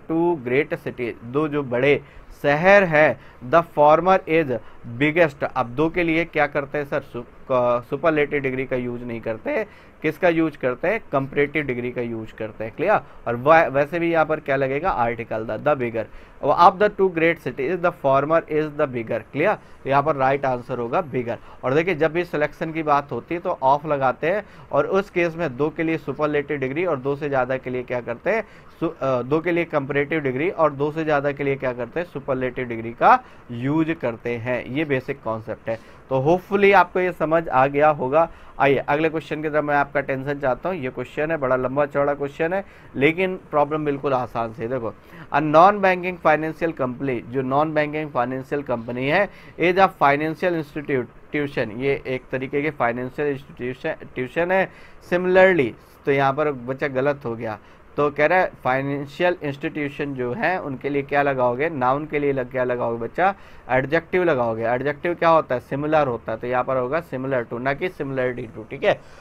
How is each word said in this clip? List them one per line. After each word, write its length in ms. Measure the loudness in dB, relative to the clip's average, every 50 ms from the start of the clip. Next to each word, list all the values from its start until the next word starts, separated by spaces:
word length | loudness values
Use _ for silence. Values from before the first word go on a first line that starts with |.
| -4 -2
two 380 | 0 0 2 2 0 0 -2 0
great 300 | 0 0 0 0 -4 -8
cities, 460 | -8 -8 -8 -6 -6 -6 -8 -8 -10
दो 240 | -6 -2 -2 -2 -2
जो 140 | -2 -4
बड़े 400 | -4 -2 0 2 4 4 4 2 0 -6 -20 -20 -20 -20 -10 -4
शहर 420 | 0 0 2 4 6 8 8 8 6
हैं, 360 | 6 4 6 4 4 2 0 -8 -18 -20 -16 -2 2
the 120 | 4 4 4 2 4 6
former 400 | 6 8 8 6 6 4 2 2 2 2
is 300 | 2 2 2 0 -2 -4 -6 -10 -18 -16 -14
biggest। 580 | -10 -2 0 0 2 4 4 2 2 2 -2 -6
अब 220 | -4 -2 -4 -4
दो 220 | -2 -2 0 0 0
के 140 | 0 -2
लिए 220 | -2 0 0 0 -2
क्या 220 | -2 0 0 0
करते 320 | 0 0 -4 -4 -4 -4 -6
हैं 60 | -4
सर? 160 | -4 -4 -6
सु-, 220 | -6 -6 -10 -12 -12 -14 -16 -12 -6 -2
क-, 320 | 0 2 2 2 2 0 -2 -4
सुपरलेटिव 500 | -6 -2 0 2 2 2 0 0 -2 -2
degree 260 | -2 -2 -4 -4 -4
का 100 | -4 -4
यूज़ 280 | -4 -4 -4 -6 -8 -8
नहीं 160 | -10 -10 -8
करते। 460 | -6 -6 -8 -6 -6 -4 -4 -4 -4 -6 -10 -20 -20 -20 -10 -6
किसका 260 | -4 -4 -2 0 2 2
यूज़ 300 | 2 2 0 -2 -2 -4
करते 300 | -4 -4 -2 -2 -2 -2
हैं? 120 | -2 -4 -4 -4
comparative 520 | -2 -2 -2 -2 0 -2 0 0 -2 -4 -4
degree 280 | -4 -4 -4 -6 -6
का 80 | -6 -6
यूज़ 340 | -6 -6 -6 -8 -10 -10 -10
करते 300 | -10 -10 -10 -8 -8 -10
हैं। 80 | -10 -6
Clear? 240 | -2 0 2 2 0 0 -4 -16 -10 -6 -6
और 80 | -4
वै-, 320 | 0 4 6 6 6 6 4
वैसे 300 | 2 0 0 0 -2 -2
भी 140 | -2 0
यहाँ 140 | 2 2 2
पर 140 | 2 0 -2
क्या 160 | -2 -2 0
लगेगा? 340 | 0 0 0 -2 -2 -2 -2
Article 540 | 0 0 0 0 -2 -4 -6 -6 -6 -6 -6
the, 240 | -6 -6 -2 0 0
the 120 | 0 0
bigger। 240 | 0 -2 -2 -4 -6 -6 -10 -18 -20 -20 -10 -2 0
Of 280 | 2 6 8 8 8
the 160 | 8 6 2 0 2
two 140 | 2 0 0
great 260 | 2 2 2 2 2 0
city 180 | -4 -8 -6 -4
is 160 | -4 -4 -2
the 160 | -2 -2 -2 -2 0 2
former 360 | 2 4 4 4 2 2 0
is 240 | 0 0 -2 -2 -2 -2
the 180 | -2 -2 -2
bigger। 340 | -2 -2 -4 -6 -4 -6 -6 -6 -6
Clear? 220 | -4 -2 0 0 0
तो 360 | -2 -6 -14 -20 -10 -4 0
यहाँ 120 | 0 2
पर 140 | 2 2 0
right 300 | 0 2 2 2 0 0
answer 320 | -2 -2 -4 -4 -6 -6 -6
होगा 220 | -4 -2 -2 -2
bigger। 380 | -2 -2 -4 -4 -4 -4 -6 -8 -10 -16 -14 -8 -4
और 100 | 0 2
देखिए, 200 | 2 2 0 0
जब 180 | 0 0 0
भी 120 | 0 -2 -4
selection 480 | -2 -2 -2 -2 -2 -4 -6 -8 -6
की 100 | -6 -2
बात 300 | 0 2 2 2 0 -2
होती 220 | -6 -8 -6 -6 -6
है 60 | -6
तो 180 | -4 -4 -4 0
ऑफ 240 | 2 2 2 2 0
लगाते 440 | -2 -2 0 0 0 0 0 0 -2
हैं, 120 | -2 -2 -4 -8 -14 -20 -8 -2
और 140 | 0 0 2
उस 240 | 2 0 0 -2 0
case 260 | 0 0 0 0 -2
में 200 | -4 -6 -4 -2
दो 140 | -2 -2 -2
के 120 | -2 -2
लिए 160 | -2 -2 -2 -2
सुपरलेटिव 580 | -4 -6 -4 -2 -2 0 0 0 -2 -2 -4
degree 280 | -4 -4 -4 -2 -2 -2
और 120 | -2 -2
दो 200 | -2 -2 -4 -4
से 120 | -4 -4 -2
ज़्यादा 280 | 0 0 0 0 -2
के 140 | -4 -4 -6
लिए 120 | -6 -6
क्या 180 | -6 -4 -6 -6
करते 300 | -6 -6 -8 -6 -2 -2
हैं? 140 | -2 -2 -4 -6 -14 -20 -20 -20 -10 -6
सु-, 220 | -6 -6 -4 -4
अ, 200 | -2 -2 0 -2
दो 180 | -2 -2 -2 -2
के 120 | 0 0
लिए 120 | 0 0 -2
comparative 560 | -2 -2 -4 -2 -2 -2 -2 -2 0 -2 -2
degree 300 | -2 -2 -2 -2 -2 -2
और 220 | 0 0 0 0
दो 200 | 0 -2 -4 -4
से 120 | -2 -2 -2
ज़्यादा 280 | 0 0 0 0 -2
के 120 | -2 -2 -2
लिए 120 | -2 -2
क्या 160 | -2 -2 -4
करते 280 | -4 -4 -6 -6 -6 -6
हैं? 60 | -8
सुपरलेटिव 600 | -8 -10 -8 -4 -4 -2 -2 -2 -4 -4 -4 -6
degree 260 | -6 -6 -6 -8 -8
का 320 | -2 2 4 6 6 4 2 -4 -20 -20 -16 -12
यूज़ 420 | -8 -4 -2 0 0 0 0 0
करते 440 | -2 -4 -4 -4 -4 -4 -6 -6 -6
हैं। 300 | -4 -2 -2 -4 -4 -4
ये 180 | -4 -4 -4 -2
basic 380 | 0 -2 -2 -2 -4 -8 -8
concept 460 | -6 -6 -6 -6 -6 -10 -12 -8 -6 -6
है। 80 | -8 -8 -10 -16 -20 -18 -6 -4
तो 120 | -2 0
hopefully 520 | 2 2 2 2 0 -2 0 4 6 6 8
आपको 260 | 6 6 4 2 -2
ये 120 | 0 -2
समझ 360 | -2 -2 0 0 2 0 0 2
आ 180 | 2 4 4
गया 220 | 4 4 4 4 4
होगा। 420 | 4 2 0 0 2 2 2 0 -2 -10 -20 -12 -2 0
आइए, 180 | 2 2 2
अगले 320 | 2 0 0 0 0 0 0
question 340 | -2 -4 -6 -6 -6 -6
की 80 | -4 -2
तरफ 140 | 0 0 0
मैं 100 | 2 2
आपका 260 | 0 0 0 -2 -2
attention 380 | -2 -2 -4 -4 -4 -6 -4 -2
चाहता 300 | -2 -2 -2 -2 -4 -6
हूँ। 100 | -6 -4
ये 120 | -6 -6
question 400 | -6 -8 -10 -8 -4 -4 -2 -2
है, 60 | -2
बड़ा 200 | -2 0 0 0
लंबा 300 | 0 0 -2 0 -2 -2
चौड़ा 280 | 0 0 0 0 0 0
question 380 | -2 -4 -6 -4 -4 -2 -2
है, 120 | -2 -4 -6 -8 -14 -20 -20 -10 -2
लेकिन 400 | 2 2 2 2 2 -2 -2 -4
problem 480 | -6 -8 -2 0 0 0 0 0 -2 -2
बिल्कुल 300 | -2 -2 -2 0 0 0
आसान 380 | 0 -2 -2 -4 -4 -4 -6
से। 160 | -6 -8 -6 -4
देखो, 260 | -4 -4 -4 -6 -8 -10 -16 -20 -20 -20 -8 -4 -2
a 60 | 0
non-banking 880 | 2 4 6 8 8 8 6 4 2 2 2 0 -2 -6 -6 0 2
financial 540 | 2 2 2 2 -2 -4 -4 -4 -4 -2 -2
company, 400 | -4 -4 -4 -4 -4 -4 -4 -4
जो 200 | -6 -6 -4 -4
non-banking 760 | -2 0 0 0 0 0 0 -2 -2 -2 -4 -6 -6 -4 -2
financial 540 | -2 -2 -2 -4 -8 -6 -6 -6 -4 -4 -4
company 280 | -4 -6 -6 -6 -6 -4
है, 300 | -2 0 2 2 0 -2 -4 -12 -20 -14 -6 -2
is 140 | 0 2 4
a 140 | 4 4 2 4 2
financial 600 | 2 4 4 2 0 -4 -4 -2 -2 -2 -2 -2
institution। 1160 | -4 -6 -10 -10 -6 -4 -2 -2 -4 -6 -10 -20 -12 -8 -6 -4 -4 -4 -4 -4 -4 -4 -6 -4
ये 240 | -2 -2 -2 -2 -4
एक 160 | -6 -6 -8 -6 -8
तरीके 300 | -8 -6 -6 -4 -4 -2
के 80 | -2 -2
financial 580 | -2 -2 -2 -2 -2 -2 -6 -8 -6 -4 -4 -4
institution, 600 | -4 -6 -8 -16 -14 -10 -8 -8 -8 -6 -8 -8
इंस्टीट्यूशन 640 | -8 -8 -12 -12 -8 -8 -8 -4 -2 -2 0 2
है। 160 | 2 2 0 0 -4 -12 -20 -20 -20 -20 -6 -2
Similarly, 600 | -2 0 2 4 6 8 8 8 8 6 2 0 -2 -8 -16 -20 -20 -6 -2
तो 60 | 0
यहाँ 200 | 2 2 2 2
पर 200 | 2 0 0 -2
बच्चा 360 | -2 -4 -6 -8 -6 -4 -4 -4
गलत 320 | -2 0 0 0 0 -2 -4
हो 120 | -8 -8
गया, 220 | -6 -6 -8 -8 -10 -14 -18 -20 -20 -20 -8 -2
तो 140 | 0 0 0
कह 160 | 2 2 2
रहा 120 | 4 4 4
है 140 | 2 0 -2 -4 -2
financial 720 | -2 0 0 0 -2 -4 -6 -6 -8 -4 0 0 0 0 0
institution 720 | -4 -6 -6 -6 -6 -6 -4 -4 -6 -6 -4 -6 -6 -6 -4
जो 180 | -4 -4 -4
है 300 | -2 -2 -2 -2 -2 -2
उनके 260 | -4 -6 -8 -6 -4 -4
लिए 140 | -2 -2
क्या 200 | -2 0 0 2
लगाओगे? 460 | 2 2 2 2 2 2 2 0 -2 -2
Noun 380 | -2 0 0 0 0 0 -2
के 120 | -4 -2 -2
लिए 140 | 0 0
लग, 180 | 0 -2 -4 -4
क्या 140 | -2 -2 -2
लगाओगे 360 | 0 0 -2 -2 -2 -4 -4
बच्चा? 340 | -6 -6 -2 0 0 0 0 -2 -8 -20 -20 -14 -6 -2
Adjective 540 | 0 0 0 0 0 -2 -2 0 0 0 2
लगाओगे। 400 | 2 2 2 0 0 -2 -2 0
Adjective 500 | 0 0 0 -2 -4 -4 -4 -4 -4 -2
क्या 140 | 2 4 4
होता 260 | 4 4 4 0 -2
है? 60 | -4
Similar 460 | -4 -6 -6 -4 -2 2 2 2 2
होता 260 | 2 -2 -4 -6 -6
है। 60 | -8 -6
तो 80 | -4
यहाँ 180 | -2 0 0 0
पर 120 | 0 0
होगा 260 | -2 0 -2 -2 -4
similar 500 | -4 -6 -8 -8 -4 -2 -2 -2 -2 -4
to, 80 | -6 -6
ना 140 | -4 -4 -4
कि 140 | -4 -4 -6
similarity 560 | -6 -6 -8 -4 -2 -2 -2 -2 -2 -6 -10
to। 260 | -12 -12 -14 -14 -14
ठीक 140 | -8 -2 0
है, 160 | 0 0 0 -4 -14 -20 -20